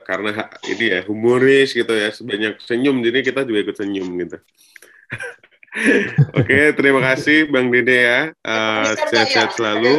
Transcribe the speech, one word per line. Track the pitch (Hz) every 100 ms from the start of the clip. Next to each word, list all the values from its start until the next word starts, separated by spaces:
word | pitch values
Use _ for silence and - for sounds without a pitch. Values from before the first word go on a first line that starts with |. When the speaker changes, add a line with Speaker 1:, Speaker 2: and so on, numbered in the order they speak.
| -
Speaker 1:
karena | 95 107
ha-, | 107 104 - -
ini | 95 113
ya, | 90 104
humoris | 107 113 123 131 139 135 120
gitu | 117
ya, | 110 107
sebanyak | - 117 101 110 -
senyum, | - 117 139 131
jadi | 117 123
kita | 127 117 120
juga | 107
ikut | 98 98
senyum | 101 98 92 90 85
gitu. | 85 _ _ _ - - _ -
<laughs> | - 494 - _ _ _ - 220 - - - 135 -
Oke, | 120 135 151
terima | 147 139 135
kasih | 127 131 151 151 156
Bang | 135 127
Dede | 120 120 127
ya. | 120 123 156
Eh, | - -
Speaker 2:
Monitor | 113 110 107 107
nggak | 107 104
Speaker 1:
sehat-sehat | 117 110 113 107
Speaker 2:
ya? | -
Speaker 1:
selalu. | 113 107 120